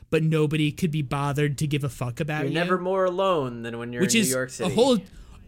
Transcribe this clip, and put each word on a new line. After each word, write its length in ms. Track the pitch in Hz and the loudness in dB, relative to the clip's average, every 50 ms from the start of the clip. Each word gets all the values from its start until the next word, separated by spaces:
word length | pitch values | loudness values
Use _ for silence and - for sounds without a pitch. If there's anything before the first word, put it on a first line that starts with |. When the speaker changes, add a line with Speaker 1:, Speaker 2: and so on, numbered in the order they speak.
| - - | -8 0
Speaker 1:
but 140 | - 160 160 | 0 2 2
nobody 500 | 160 160 156 151 147 160 156 151 151 - | 4 4 4 2 2 2 2 2 0 0
could 180 | - 190 165 | 0 -2 -2
be 120 | 147 156 143 | 0 -2 -2
bothered 540 | 120 147 139 143 143 139 147 147 147 139 - | -2 -2 -2 -2 -2 0 0 0 0 0 -2
to 80 | 160 143 | -2 -2
give 180 | 151 139 143 | -2 -2 -2
a 40 | 135 | -4
fuck 300 | - - 127 123 120 - | -6 -6 -6 -6 -4 -6
about 200 | 160 147 151 156 | -6 -4 -4 -4
Speaker 2:
You're 60 | 147 139 | -2 -2
Speaker 1:
you. 40 | 139 | 0
Speaker 2:
never 220 | 160 175 180 185 175 | 0 0 0 0 0
more 280 | 180 185 190 190 185 | 0 0 0 2 2
alone 560 | 185 175 185 196 196 180 156 135 123 120 117 | 2 2 2 2 2 2 2 0 -2 -4 -6
than 160 | 117 117 117 117 | -8 -8 -8 -8
when 160 | 120 120 120 | -8 -6 -2
you're 80 | 123 | 0
Speaker 1:
Which 140 | 180 - 233 | 2 4 4
Speaker 2:
in 60 | 233 | 2
Speaker 1:
is 60 | 208 131 | 2 2
Speaker 2:
New 80 | 131 | 0
York 140 | 127 127 127 | -2 -4 -4
City. 220 | - - 185 175 | -6 -4 -4 -2
Speaker 1:
a 40 | 123 | 2
whole, 220 | 202 247 277 247 185 - - - - - - - - - | 4 4 4 4 2 0 -6 -16 -20 -20 -20 -20 -20 -14